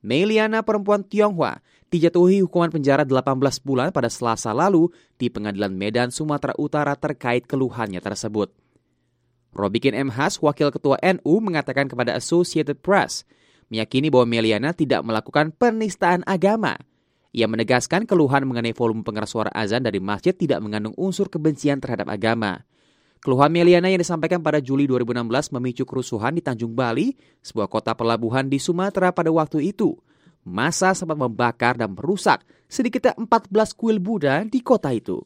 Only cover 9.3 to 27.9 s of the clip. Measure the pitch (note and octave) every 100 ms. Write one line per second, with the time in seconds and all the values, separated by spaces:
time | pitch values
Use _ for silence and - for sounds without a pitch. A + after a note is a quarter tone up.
9.3 | _ _ - G2 A2+ C3+ A2+ C#3 A#2 D#3
10.3 | - D3+ C#3+ D3 - C#3+ C3+ F#3 F#3 -
11.3 | F#3+ A3 D#3+ C3+ C3+ C3+ B2 A#2+ - -
12.3 | E3+ F3 D#3+ D3 C#3 - G3 B2+ - -
13.3 | _ _ _ _ A2 A2 C3 D3+ C3 A#2+
14.3 | A#2 A2+ G#2 C#3 F3 D3 A2+ A2 A2 -
15.3 | D3 D#3 - A#3+ A3 A3 - F3 F3+ -
16.3 | F#3+ F#3+ A3+ F3 - - _ _ _ _
17.3 | - A2 A2 A2 B2 - F3 A3+ F#3 C#3+
18.3 | C#3 C3+ A#2+ A#2 A2 A#2 A2 G#2+ G#2+ G#2+
19.3 | A2+ G#2+ - G#2 A#2 A#2+ G2+ F#2+ G2+ F3+
20.3 | F#3 E3 E2+ G#2+ G#2+ G#2+ - F#3+ F3+ F#3+
21.3 | E3 D#3 D3 D3 C#3 C3 A2+ G#2 G#2 A2
22.3 | A2+ G#2+ F2+ _ _ _ _ _ _ -
23.3 | B2+ D3 E3+ F3 F3 F#3 F#3+ F3 E3 D#3
24.3 | F3 D#3 D3 B2+ C3+ C#3+ B2+ A#2+ A#2+ A#2
25.3 | B2 D3 B2+ B2+ B2 C3 C3 B2 A2+ A#2
26.3 | E3 D3+ A#2 A#2 A#2 B2 A#2 A#3 C4+ _
27.3 | _ - A2+ G2 A2 A2